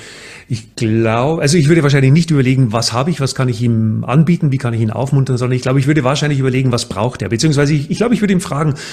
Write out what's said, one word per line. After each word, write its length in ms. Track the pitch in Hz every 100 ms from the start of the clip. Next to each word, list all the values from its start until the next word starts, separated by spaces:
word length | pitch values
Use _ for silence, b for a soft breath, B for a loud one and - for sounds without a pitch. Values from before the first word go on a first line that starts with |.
| B B B B B
ich 280 | 113 - -
glaub-, 640 | 113 113 110 117 139 165
also 160 | 143 175
ich 100 | 143
würde 120 | 170
wahrscheinlich 300 | 139 135 135
nicht 160 | 160 165
überlegen, 420 | 143 127 131 123
was 220 | 113 -
habe 160 | 117 131
ich, 100 | 156
was 140 | 131
kann 160 | - 127
ich 140 | 110
ihm 400 | 120 113 110 113 113
anbieten, 460 | 143 160 170 147
wie 80 | 131
kann 160 | 120 113
ich 60 |
ihn 100 | 110
aufmuntern, 460 | 107 135 143 131 123
sondern 180 | 123 127
ich 80 |
glaube, 160 | 127 139
ich 80 | 135
würde 160 | 156
wahrscheinlich 360 | 127 123 147 139
überlegen, 320 | 131 127 131
was 160 | 117 -
braucht 360 | 95 120 -
er, 60 | 98
beziehungsweise 440 | 113 160 139 147
ich, 160 | 156 143
ich 80 | 196
glaube, 160 | 233
ich 80 | 226
würde 120 | 202
ihn 80 | 185
fragen, 340 | - 139 147 135 B